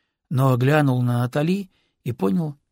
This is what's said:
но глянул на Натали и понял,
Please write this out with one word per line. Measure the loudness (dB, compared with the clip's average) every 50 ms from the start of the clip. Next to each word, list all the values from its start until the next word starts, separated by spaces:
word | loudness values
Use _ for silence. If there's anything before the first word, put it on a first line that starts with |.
| _ _ _ _ _ -4
но | -2 0 2 2 2
глянул | 2 2 2 2 2 2 2 0 0
на | 0 0 0 -2
Натали | -2 -2 -2 -2 0 0 -2 -2 -4 -10 _ _ _ _ _ _ -10
и | -10
понял, | -6 -2 -2 0 0 0 -2 -4 -8 _ _ _